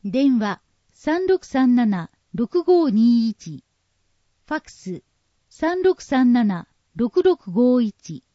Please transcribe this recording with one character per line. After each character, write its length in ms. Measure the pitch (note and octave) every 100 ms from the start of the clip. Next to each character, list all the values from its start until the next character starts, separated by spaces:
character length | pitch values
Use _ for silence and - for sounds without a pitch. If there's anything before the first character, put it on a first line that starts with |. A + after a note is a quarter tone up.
| G3+
電 340 | A#3 C#4 B3
話、 220 | G#3 F#3 _ _ _
三 360 | _ D4+ E4 F#4
六 160 | F#4
三 320 | - C4 C4 B3
七 340 | A#3 F#3 E3 _ _
六 300 | - A#3+ F4
五 260 | F4 F4+ D#4
二 380 | G#3 A#3 A#3 A3+
一。 380 | G#3 E3+ C#3 _ _ _ _ _ _ _ _ _
フ 80 |
ァ 40 | D4+
ッ 20 |
ク 100 | -
ス、 320 | - F#3 F3 _ _ _ _ _
三 320 | _ D#4+ F4+
六 200 | F#4 F4
三 300 | - C4 B3+
七 360 | A#3+ G#3+ F3 - _ _ -
六 280 | A#3+ -
六 280 | F4+ F4 -
五 300 | F3 B3 B3
一。 420 | A3 - - D3+ _